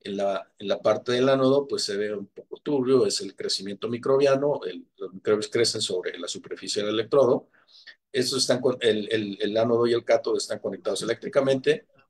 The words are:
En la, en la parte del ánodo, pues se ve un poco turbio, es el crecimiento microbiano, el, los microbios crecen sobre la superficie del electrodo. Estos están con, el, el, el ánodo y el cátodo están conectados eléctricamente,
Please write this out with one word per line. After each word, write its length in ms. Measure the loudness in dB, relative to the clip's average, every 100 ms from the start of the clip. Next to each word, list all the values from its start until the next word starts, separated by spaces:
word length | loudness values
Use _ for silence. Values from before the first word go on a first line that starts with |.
En 140 | -8 -2
la, 340 | -2 -2 -6 -10
en 120 | -4
la 120 | 0
parte 300 | 2 0 0
del 160 | 2 4
ánodo, 400 | 4 4 4 2
pues 160 | -4
se 140 | -4 -4
ve 180 | -4 -6
un 120 | -10
poco 280 | -16 -18 -10
turbio, 440 | -4 0 4 4 4
es 140 | -2
el 160 | -8 -8
crecimiento 540 | -6 -6 -6 -8 -6
microbiano, 720 | -4 0 4 4 4 0 -2
el, 240 | -6 -10 -16 -14
los 180 | -14
microbios 360 | -6 0 0 0
crecen 320 | 0 0 -2
sobre 360 | -4 -4 -6 -8
la 120 | -10
superficie 520 | -10 -10 -12 -6 -4
del 120 | -2
electrodo. 560 | -2 2 4 6 4 -2 _ _ -20 -20 -20 _
Estos 300 | -2 -2 0
están 220 | 0 2
con, 160 | 2 2
el, 320 | 2 2 0
el, 260 | -2 -4 -4
el 160 | -2 0
ánodo 280 | 2 2 2
y 60 |
el 120 | 0 2
cátodo 320 | 0 2 -2
están 220 | -2 -6
conectados 420 | -6 -6 -4 -4
eléctricamente, 840 | -2 -4 -2 0 2 2 2 0 -4 _ _